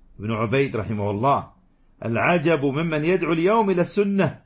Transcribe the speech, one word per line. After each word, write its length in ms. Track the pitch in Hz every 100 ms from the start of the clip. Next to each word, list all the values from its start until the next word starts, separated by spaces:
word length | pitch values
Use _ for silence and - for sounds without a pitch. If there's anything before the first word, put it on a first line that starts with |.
| - -
بن 140 | 104
عبيد 440 | 110 113 135 139 110
رحمه 340 | 98 107 101
الله: 360 | 101 135 104 - _ _ _ _ _
"العجب 600 | 113 110 131 175 156 160
ممن 400 | 139 135 170 151
يدعو 280 | 156 185 156
اليوم 380 | 165 175 226 202
إلى 120 | 185
السنة 560 | 170 - 202 196 170 -